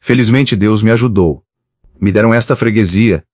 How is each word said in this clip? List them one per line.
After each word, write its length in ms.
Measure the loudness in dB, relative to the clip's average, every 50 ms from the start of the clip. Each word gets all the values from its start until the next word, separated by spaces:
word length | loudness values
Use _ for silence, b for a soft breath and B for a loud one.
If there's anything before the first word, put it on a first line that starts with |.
Felizmente 560 | -2 0 0 0 2 2 2 0 0 0 -2
Deus 260 | -2 0 0 0 0 0
me 80 | 0
ajudou. 540 | 0 2 0 0 0 0 0 0 -2 -4 _ _ _ _ _ _ _ _ _ _ _ _
Me 100 | -4 0
deram 220 | 0 2 2 2 2
esta 240 | 0 0 -2 -2
freguesia 680 | -2 -2 -2 0 0 0 0 0 0 0 0 0 -2 -6 _